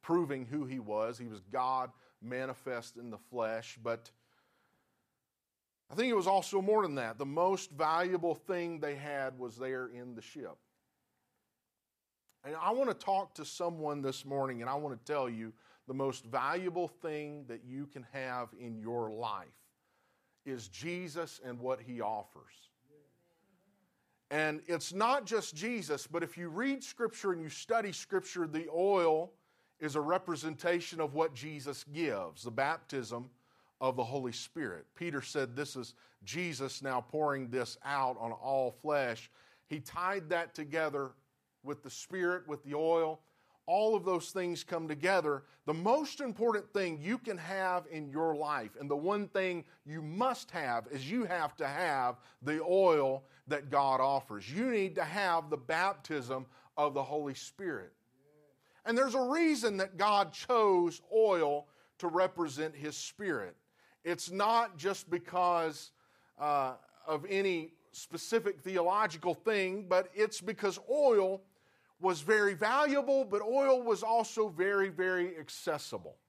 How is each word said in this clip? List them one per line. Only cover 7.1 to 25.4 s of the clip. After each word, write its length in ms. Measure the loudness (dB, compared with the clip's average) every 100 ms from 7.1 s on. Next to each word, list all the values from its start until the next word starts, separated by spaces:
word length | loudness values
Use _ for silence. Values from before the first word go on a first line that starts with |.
| -4
The 60 | -4
most 420 | 2 4 2 -4
valuable 640 | -2 2 2 2 0 0
thing 460 | -2 -4 -4 -4 -4
they 160 | -6 -6
had 420 | -6 -4 -4 -6
was 200 | -10 -8
there 320 | -6 -4 -6
in 260 | -10 -14 -14
the 80 |
ship. 340 | -14 -12 -12 -14 _ _ _ _ _ _ _ _ _ _ _ _ _ _ _ _ _ _
And 120 | -10 -2
I 160 | 0
want 180 | 2 2
to 60 | 0
talk 400 | 0 0 0 -8
to 100 | -12
someone 560 | -4 -4 -2 -4 -2
this 240 | -2 -4 -4
morning, 360 | -2 -2 -2
and 80 | -4
I 20 |
want 240 | -4 -4 -10
to 160 | -4
tell 160 | -2 -2
you 240 | -4 -8 -12 _ _ -10
the 60 |
most 320 | -2 -2 -2 -6
valuable 640 | -2 0 -2 -2 -2 -4
thing 580 | -6 -8 -6 -8 -12 -12
that 180 | -12
you 220 | -10 -12 -10
can 160 | -12 -12
have 400 | -8 -6 -6 -8 -10
in 200 | -12 -8
your 320 | -6 -4 -4
life 420 | -4 -6 -6 -10 _ _ _ _ _ _ _ _ _
is 240 | -10 -10 -10
Jesus 720 | -10 -6 -6 -6 -8 -8 -10
and 160 | -12 -8
what 200 | -4 -4
he 220 | -4 -6
offers. 680 | -4 -4 -8 -18 -20 -20 -20 _ _ -20 _ _ _ _ _ _ _ _ _ _ _ _ _
And 320 | 0 0 -2 -4
it's 280 | -4 -4
not 320 | 0 2 2 0
just 300 | -4